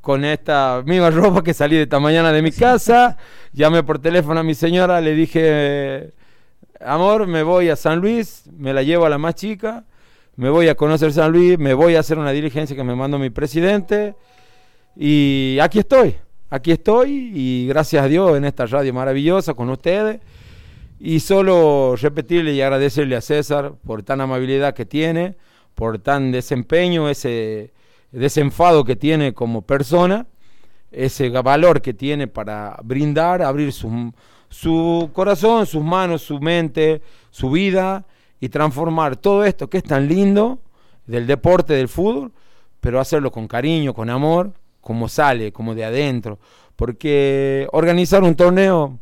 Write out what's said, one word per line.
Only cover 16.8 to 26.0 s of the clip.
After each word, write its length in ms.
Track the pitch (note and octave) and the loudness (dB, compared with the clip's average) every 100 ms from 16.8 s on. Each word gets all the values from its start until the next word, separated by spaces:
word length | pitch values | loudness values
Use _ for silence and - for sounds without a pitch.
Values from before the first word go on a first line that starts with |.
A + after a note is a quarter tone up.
| - A3 C4+ C#4+ B3 | 2 2 2 -2 -8
y 320 | F#3 B2+ B2+ B2 | -6 -4 -2 0
gracias 340 | C#3 D3 D3+ | 0 2 2
a 60 | C3+ | 2
Dios 280 | D#3 F#3+ D3 | 2 4 2
en 80 | C#3+ | 0
esta 200 | - A#2+ | -4 -2
radio 260 | C3+ C#3 | -2 -2
maravillosa 600 | B2 C3 C3+ D3 F#3+ E3+ | -2 -2 0 0 0 -2
con 160 | C#3 A#2+ | -6 -6
ustedes". 500 | C3 - F#3+ G#3+ A3 - - - - - - - - | -4 -2 -2 -2 -6 -14 -20 -20 -20 -20 -20 -20 -14
Y 220 | - D#3+ | -2 -2
solo 760 | - G3 F#3+ F3+ D#3+ C#3+ C3 B2 | 2 2 4 4 4 4 2 0
repetirle 540 | C#3+ C#3+ B2+ F3 D#3+ | -2 -2 -2 -2 0
y 60 | C#3 | 0
agradecerle 540 | C3+ C3+ C#3 C#3+ C#3+ B2+ | 0 2 0 0 -2 -2
a 40 | |
César 540 | - D3+ D3+ D3 C#3+ C#3+ | -2 -4 -2 -4 -4 -12
por 180 | - A2 | -12 -12
tan 160 | G2+ C#3 | -6 -4
amabilidad 520 | C3+ C3 B2+ C3+ C#3+ | -2 -4 -2 -2 -2
que 140 | C3+ A2+ | -4 -8
tiene, 500 | D3 D#3+ E3 F3+ G3 _ _ _ | -4 -2 -2 -4 -8 _ _ _
por 240 | - A2+ | -8 -6
tan 320 | A2 | -6